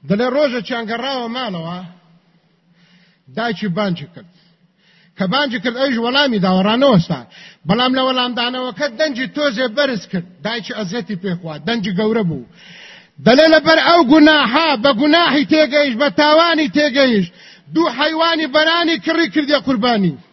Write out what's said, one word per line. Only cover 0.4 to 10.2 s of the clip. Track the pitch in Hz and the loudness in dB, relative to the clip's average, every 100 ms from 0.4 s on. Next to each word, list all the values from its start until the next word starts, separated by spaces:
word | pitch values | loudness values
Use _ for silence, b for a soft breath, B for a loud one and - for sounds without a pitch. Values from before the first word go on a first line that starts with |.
| 294 240 180 240 220 | 0 -2 -6 -8 -6
گەڕاوە | 233 262 269 233 247 | -8 -6 -6 -6 -8
ماڵەوە، | 240 175 165 180 180 - _ _ _ _ _ _ _ b b b b b _ 131 | -8 -8 -8 -10 -14 -20 _ _ _ _ _ _ _ b b b b b _ -6
دایکی | 233 190 208 170 | -6 -4 -4 -2
بانگی | 202 170 147 - | -4 -4 -10 -20
کرد. | - _ _ _ _ _ b b b - | -20 _ _ _ _ _ b b b -6
کە | 190 | -2
بانگی | 262 285 220 | 0 -2 -2
کرد، | 247 233 | -6 -2
ئەویش | 269 233 233 | -2 0 -2
وەڵامی | 262 285 214 185 | 0 0 0 2
داوە، | 185 196 | 2 2
ڕانەوەستا. | 233 277 208 165 139 120 B B B 147 | 2 4 4 2 -6 -10 B B B -4
بەڵام | 214 254 262 | 0 0 0
لە | 262 | 0
وەڵامدانەوەکە | 254 247 240 240 254 254 190 294 220 | -2 -2 -4 -6 -6 -8 -6 -8 -2
دەنجی | 311 240 254 294 | -4 -2 -6 -2
تۆزێ | 294 214 262 220 | -2 -2 -4 -2
بەرز | 285 233 - | -2 -2 -6
کرد. | 185 | -8